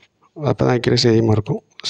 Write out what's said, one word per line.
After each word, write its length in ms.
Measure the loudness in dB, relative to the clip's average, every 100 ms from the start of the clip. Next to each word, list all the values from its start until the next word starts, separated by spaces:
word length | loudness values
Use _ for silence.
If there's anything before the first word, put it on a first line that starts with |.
| _ _ _ -8 -4
அப்போ 120 | -2 0
தான் 80 | 0
அக்யூரசி 300 | 0 0 2
அதிகமாக 240 | 2 2 0
இருக்கும். 240 | -2 -6 -10 -14 -4